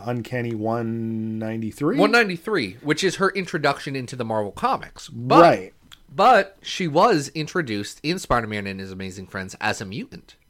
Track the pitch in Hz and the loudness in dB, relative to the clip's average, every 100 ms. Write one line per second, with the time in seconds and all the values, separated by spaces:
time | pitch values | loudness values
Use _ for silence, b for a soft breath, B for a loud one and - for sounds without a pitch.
0 | 107 120 113 123 117 110 110 117 113 113 | -6 -6 -4 -6 -4 -4 -2 -2 -2 -4
1 | 113 113 110 110 110 113 110 - 147 139 | -4 -4 -4 -6 -6 -6 -8 -4 -2 2
2 | 208 233 214 175 - 196 101 113 147 156 | 4 4 2 -2 -4 -2 -2 -6 -2 0
3 | 190 - 190 196 180 165 143 139 151 135 | 0 0 0 0 -4 0 0 0 -4 -8
4 | 123 127 113 110 104 - 247 233 - - | -8 -8 -2 -2 -2 -2 -2 -2 -6 -16
5 | - 117 123 269 170 107 92 - _ - | -16 -10 4 8 8 8 -2 -18 _ -20
6 | _ 139 226 226 190 - - - 175 147 | _ 4 6 6 4 -6 -12 -4 0 4
7 | 233 170 135 160 151 185 139 104 104 - | 6 4 0 -8 -4 -4 -2 -4 -4 -6
8 | 147 185 - 123 107 107 98 95 95 95 | -4 -4 0 0 0 -4 -6 -8 -10 -10
9 | 95 95 92 101 92 - 107 101 98 110 | -10 -10 -12 -10 -10 -4 -4 -4 -6 -10
10 | 247 85 - _ _ | -12 -16 -20 _ _